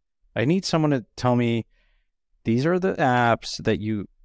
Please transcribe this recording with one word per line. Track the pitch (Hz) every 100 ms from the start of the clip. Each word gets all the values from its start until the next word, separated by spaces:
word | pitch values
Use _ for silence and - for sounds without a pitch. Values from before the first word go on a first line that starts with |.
| _ _ _
I | - 117
need | 185
someone | - 165 151
to | 139 - -
tell | 127 123
me | 120 117 - _ _ _ _ _ _ _
these | - 117
are | 151 180
the | 190
apps | - 143 123 117 113 - -
that | - 104
you, | 107 107 - _